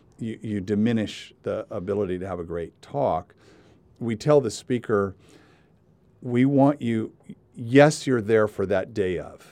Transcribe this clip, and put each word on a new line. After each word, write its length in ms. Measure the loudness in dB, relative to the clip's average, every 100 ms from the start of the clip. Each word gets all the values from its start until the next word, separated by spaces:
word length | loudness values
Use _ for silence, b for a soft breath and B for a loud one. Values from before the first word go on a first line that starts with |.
| b -12
you, 180 | -10 -10
you 180 | -6 -6
diminish 720 | -2 0 2 0 -2 -8 -18 _
the 240 | -8 -6 -6
ability 480 | -8 -4 -4 -4 -4
to 80 | -8
have 120 | -8
a 40 |
great 360 | -8 -8 -10 -14
talk. 540 | -12 -4 -2 -2 -6 _ b b b b _ -10
We 160 | -8 -4
tell 240 | 2 4
the 120 | 2
speaker, 640 | -4 -4 -4 0 0 0 -4 b b b b b b _ _ _ _
"We 240 | -2 2 4
want 340 | 4 4 2
you, 340 | -2 -2 -4 -10 -20 -20 _ -14
yes, 500 | 2 6 6 4 -2
you're 160 | -2
there 260 | 2 2 2
for 200 | 0 -2
that 260 | -2 -2
day 240 | -2 -2 -2
of, 340 | -8 -16 -14